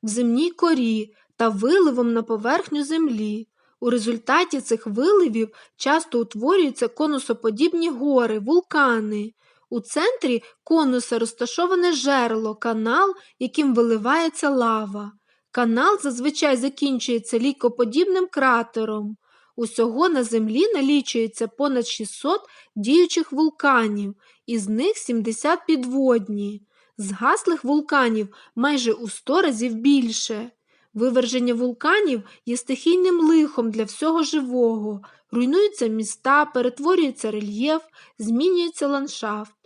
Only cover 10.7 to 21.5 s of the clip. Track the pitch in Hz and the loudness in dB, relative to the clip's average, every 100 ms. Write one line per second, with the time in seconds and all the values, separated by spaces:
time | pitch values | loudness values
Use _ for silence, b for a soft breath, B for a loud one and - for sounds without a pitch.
10.7 | 330 285 247 240 233 226 - 247 - 349 | 2 2 0 -2 -2 -4 -4 -6 -2 0
11.7 | 370 359 302 262 277 233 226 220 214 233 | 2 2 0 0 2 0 -2 -4 -4 -4
12.7 | 220 220 285 392 381 B - 254 - 285 | -2 0 2 2 0 B -8 -4 0 2
13.7 | 233 233 226 220 311 330 - 294 269 233 | 4 2 2 2 2 0 -2 0 2 2
14.7 | 220 214 208 208 - _ _ _ - 240 | 0 -4 -8 -12 -16 _ _ _ -2 0
15.7 | 226 330 415 285 240 277 302 294 254 269 | 2 2 2 0 -2 -2 0 0 2 -2
16.7 | 277 285 254 - 233 - 233 262 269 240 | -2 -2 -2 -2 -4 -2 -2 -2 0 -2
17.7 | 233 233 254 381 370 370 - 262 233 233 | 0 0 0 2 0 -2 0 2 2 0
18.7 | 226 220 214 208 214 b b b - 226 | -4 -4 -4 -8 -10 b b b -8 -4
19.7 | - 233 233 359 294 226 226 220 233 415 | 0 0 2 2 2 0 0 0 2 2
20.7 | 381 269 294 254 233 226 - 226 | 2 2 2 0 -2 -4 -4 -6